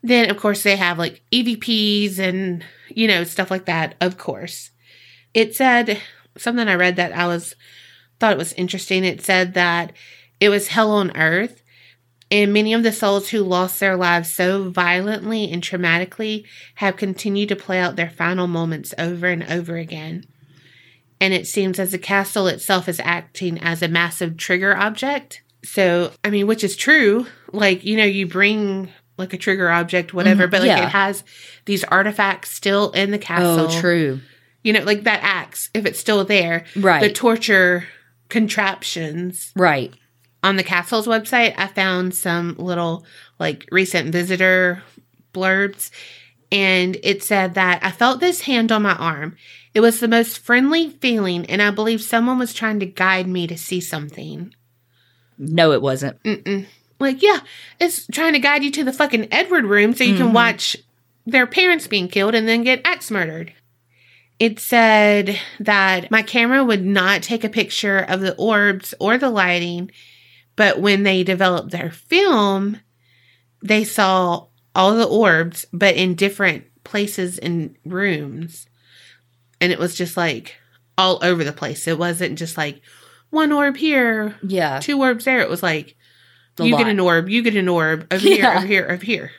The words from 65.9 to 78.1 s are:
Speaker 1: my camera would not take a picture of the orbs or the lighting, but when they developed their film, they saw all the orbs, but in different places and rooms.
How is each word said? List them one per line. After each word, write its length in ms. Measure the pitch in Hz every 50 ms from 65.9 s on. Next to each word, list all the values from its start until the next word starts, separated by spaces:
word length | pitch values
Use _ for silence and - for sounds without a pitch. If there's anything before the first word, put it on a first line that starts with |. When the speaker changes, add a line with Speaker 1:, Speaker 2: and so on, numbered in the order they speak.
| 190 185 175 -
Speaker 1:
my 120 | 220 220 220
camera 400 | 220 - 247 233 240 254 277 269
would 200 | 240 220 202 185
not 360 | 190 202 196 185 185 202 180 -
take 200 | - 240 233 226
a 60 | 214
picture 500 | 214 226 208 - - - - 208 196 196
of 220 | 185 - - 185
the 140 | 190 190 -
orbs 580 | - - 220 220 208 202 208 196 190 - - - -
or 180 | - 196 226 247
the 120 | 269 269
lighting, 640 | 233 208 185 180 175 175 170 175 175 175 175 202 _ - - - - _ _ _ _ _ _ _ _
but 240 | - 214 196 - -
when 220 | 185 208 202 196 202
they 200 | 202 190 185 185
developed 480 | 180 190 180 190 185 180 165 - -
their 200 | - 170 165 170
film, 880 | - - _ _ 320 349 403 392 320 226 208 202 196 196 196 202 208 208 _ _ _ _ _ _ _ _ _ _ _ _ _ _ _ _ -
they 200 | - 214 214 214
saw 640 | 214 - - 202 190 190 185 185 175 170 - - _ _ _ _ _ _
all 200 | 185 185 196 214
the 100 | 226 226
orbs, 600 | - - 208 226 196 165 160 165 170 170 - - _
but 240 | - 175 202 196 175
in 200 | - 185 185 180
different 500 | 170 196 196 202 - 202 185 156 - - _ _ _ _
places 540 | - - 208 208 202 202 - 185 180 180 -
and 380 | - 165 175 170 156 151 - _ _
rooms. 800 | 156 180 180 196 202